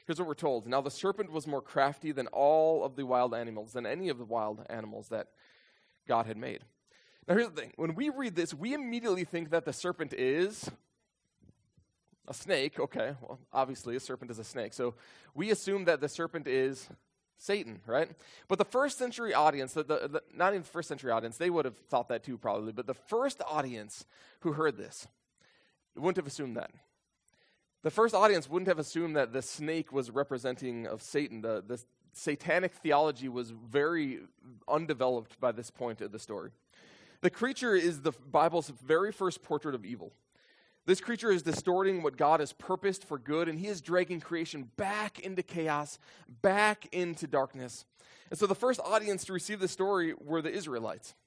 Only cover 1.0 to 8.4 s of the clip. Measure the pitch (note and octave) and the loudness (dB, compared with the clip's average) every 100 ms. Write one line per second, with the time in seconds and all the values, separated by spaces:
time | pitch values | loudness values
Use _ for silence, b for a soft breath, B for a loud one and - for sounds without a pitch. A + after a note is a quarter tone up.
1 | F#3+ G3+ F#3+ D#3 D3 C#3 - D3 C#3 D3+ | -2 0 -2 -6 -4 -6 -2 2 2 2
2 | D#3 C#3 A#2+ - C#3+ D#3 D#3+ D#3+ C3+ B2+ | -4 -4 -2 4 6 8 6 4 2 -2
3 | C3 B2 B2+ A#2 A#2 A2 A2 B2 A#2 D3+ | 0 2 4 0 -4 -8 -8 -6 -4 -2
4 | F#3 B2 A2+ A#2 G#2+ G#2+ - A2+ G#2+ G#2+ | -2 -4 -4 -2 -2 -4 -8 -10 -8 -12
5 | A2 A2 - b b b b b b b | -6 -6 -6 b b b b b b b
6 | - A#2 A2+ G#2+ B2+ - - _ _ b | 0 2 2 -4 -6 -8 -12 _ _ b
7 | b b - F#3+ A#3 D#3 - - E3 D#3+ | b b 2 2 2 -2 -10 -4 -4 -2
8 | D4 C4+ B3+ E3+ | -2 -2 -2 -2